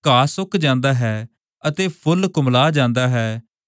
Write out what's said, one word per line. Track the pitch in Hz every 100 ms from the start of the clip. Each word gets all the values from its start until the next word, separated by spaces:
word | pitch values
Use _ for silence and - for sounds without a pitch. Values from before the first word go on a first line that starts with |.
| 151
ਘਾਹ | 123 143
ਸੁੱਕ | - 190 190
ਜਾਂਦਾ | 151 127 135
ਹੈ | 127 117 107 117 _ _ _ 151
ਅਤੇ | 151 190
ਫੁੱਲ | - 151 175 190
ਕੁਮਲਾ | 160 131 123 147
ਜਾਂਦਾ | 147 123 120 127
ਹੈ, | 123 113 113 _ _